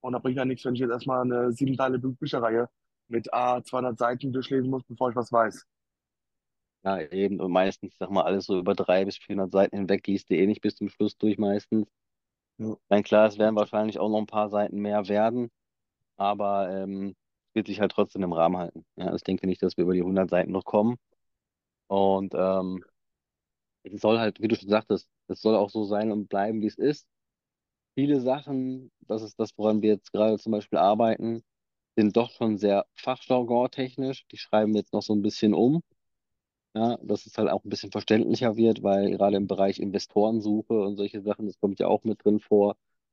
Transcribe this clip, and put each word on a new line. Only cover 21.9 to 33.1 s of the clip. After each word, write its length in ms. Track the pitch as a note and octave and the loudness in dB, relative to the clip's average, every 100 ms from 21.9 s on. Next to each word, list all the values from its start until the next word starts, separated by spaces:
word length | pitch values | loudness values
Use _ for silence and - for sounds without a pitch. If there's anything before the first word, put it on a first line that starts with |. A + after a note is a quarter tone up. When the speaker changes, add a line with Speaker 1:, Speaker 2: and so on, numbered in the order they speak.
| G2 G2 G2 G2 - | 0 2 2 -2 -2
Speaker 2:
ähm, 500 | F#2 F#2+ F#2 F2+ - _ _ _ _ _ _ _ _ _ | 0 0 -2 -8 -14 _ _ _ _ _ _ _ _ _
es 180 | - G2 | -16 -2
soll 180 | G#2+ A2+ | 2 2
halt, 220 | A2 - | 0 -2
wie 60 | G#2+ | -2
du 60 | A2+ | -2
schon 140 | G2 | 2
sagtest, 400 | G#2+ - G2 - _ _ | 0 2 -4 -4 _ _
es 140 | F#2 | -2
soll 140 | A2 A2 | 2 2
auch 140 | G2+ | 2
so 160 | A2 G#2 | -2 -4
sein 260 | G#2 A2 | -2 -2
und 160 | G#2 G2 | -4 -4
bleiben, 340 | G2+ G2+ A2 | -4 -2 -2
wie 60 | G#2 | -4
es 100 | - | -2
ist. 300 | B2+ D3 _ _ _ _ _ _ _ _ _ - | -2 -2 _ _ _ _ _ _ _ _ _ -4
Viele 240 | C#3+ C#3+ | 0 0
Sachen, 680 | B2 C#3 C#3+ C3+ C3 C3 C3 _ | 0 -2 -4 -6 -6 -8 -14 _
das 200 | _ A2 | _ -6
ist 160 | A2 - | -6 -6
das, 180 | A2 - | -6 0
woran 240 | G#2+ G#2+ | 0 2
wir 80 | G#2+ | 2
jetzt 200 | G2+ - | 0 -2
gerade 260 | G#2 G#2+ G#2+ | 0 2 0
zum 140 | - | -2
Beispiel 280 | G#2+ - - | -6 -2 2
arbeiten, 640 | F#2 G#2+ A#2 A2 A2+ A2+ _ _ _ _ _ - | 4 4 2 0 -4 -8 _ _ _ _ _ 2
sind 200 | G#2+ G#2+ | 4 4
doch 120 | A#2+ | 0
schon 260 | - A2+ G#2 | -2 -2 0
sehr 280 | G2+ G2+ - - | 2 2 0 -8
fachjargon-technisch. 1300 | - | -6